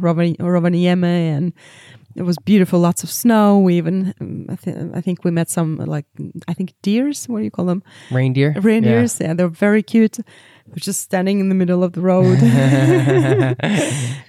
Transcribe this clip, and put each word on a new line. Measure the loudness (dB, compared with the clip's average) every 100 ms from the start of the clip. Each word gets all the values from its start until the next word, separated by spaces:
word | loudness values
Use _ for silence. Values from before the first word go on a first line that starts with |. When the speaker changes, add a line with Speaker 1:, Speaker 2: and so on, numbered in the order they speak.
Speaker 1:
Rovani-, | -2 0 0 -2
Rovaniemi, | -2 0 0 0 0 0 0 0 -2 -2
and | -4 -8 -18 -20 -20 -20 _ -8
it |
was | -4 -4 2
beautiful, | 2 4 2
lots | 0 -2
of | -6
snow. | -2 2 4 4 4
We | 4 2
even, | 0 -4 -4 -8
um, | -10 -12 -10
I | -10
thi-, | -10 -10 -8 -8
I |
think | -6 -4 -2
we |
met | -2 -2
some, | -4 -4 -4
like, | -6 -8 -10 -14 -14 -12 -10
I |
think | -8 -8 _
deers, | -2 0 -2 -6 -8
what | -6
do |
you | -6
call | -4 -4
them? | -4 -8 -20 -6
Speaker 2:
Reindeer? | -2 0 2 0 2
Speaker 1:
Reindeers, | 2 2 4 2 2 -2
Speaker 2:
Yeah. | -4
Speaker 1:
yeah, | -2
they're | -2 0
very | 2 2
cute. | 2 2 2 0 -14 -16 -20 _ _
We're | -12 -8
just | -8
standing | -4 -2 0 0
in | 0
the | 0
middle | 0 0
of | -2
the | -2
road. | 0 4 4 4
Speaker 2:
<laughs> | 4 4 4 4 4 4 4 2 2 2 0 0
Speaker 1:
<laughs> | -2 0 -2 -4 -6 -10